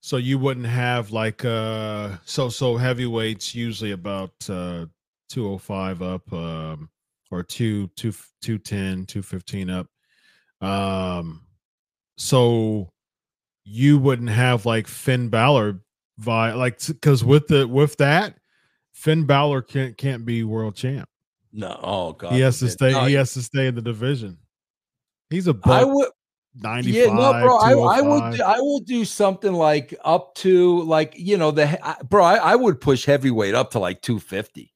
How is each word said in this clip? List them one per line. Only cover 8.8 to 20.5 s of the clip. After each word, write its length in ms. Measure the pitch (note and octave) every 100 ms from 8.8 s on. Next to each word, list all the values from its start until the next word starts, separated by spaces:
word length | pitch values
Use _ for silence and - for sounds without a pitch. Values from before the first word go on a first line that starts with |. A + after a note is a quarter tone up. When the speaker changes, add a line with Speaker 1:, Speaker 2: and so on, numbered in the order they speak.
| F#2+ F#2
Speaker 1:
two 160 | F#2+ -
fifteen 480 | F#2 F#2+ - G2+ F#2
up. 200 | F#2 F2+ _ _ _ _ _ _ _
Um, 840 | F#2+ G2 G2 F#2+ F#2 F2+ E2+ D#2+ _ _ _ _ _ _ _ _
so 760 | - C3+ A#2+ A#2 A2 G#2+ F2+ _ _ _ _ _ _ _
you 340 | - G#2+ C#3 D3
wouldn't 320 | C3+ B2+ A#2+
have, 340 | G#2+ B2+ B2
like, 220 | A2 A2+ G2+
Finn 420 | - - B2+ A#2+
Balor 520 | A2 A#2+ C#3+ G#2 G2 _ _ _ -
vi-, 340 | A2 A2+ A2+
like, 240 | A#2 B2 -
t-, 160 | -
'cause 300 | B2+ D3+ C3+
with 240 | B2 C#3+ D3
the, 180 | D3+ C3
with 300 | C3 D3 -
that, 420 | C#3 D#3 - - _ _ _ _ _
Finn 320 | _ - D#3+
Balor 380 | D3 C#3 D3 C#3
can't, 340 | A#2+ C#3 C3 A2
can't 260 | C#3 B2
be 200 | A#2 A#2
world 320 | A2+